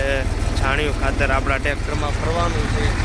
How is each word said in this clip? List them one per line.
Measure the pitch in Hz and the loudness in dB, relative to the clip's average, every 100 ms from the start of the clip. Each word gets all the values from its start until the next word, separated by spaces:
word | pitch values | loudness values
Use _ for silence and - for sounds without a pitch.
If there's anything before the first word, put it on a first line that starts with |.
| 135 135 127 - - - | 0 0 0 0 0 0
છાણિયું | 135 143 147 135 | 0 0 0 0
ખાતર | 139 139 139 | 0 0 2
આપણા | 135 139 135 | 2 0 0
ટ્રેક્ટરમાં | 147 139 - 147 147 143 | -2 -2 -2 -2 -2 -2
ભરવાનું | 147 165 170 170 - | 0 0 0 0 0
છે, | 147 147 - | 0 2 0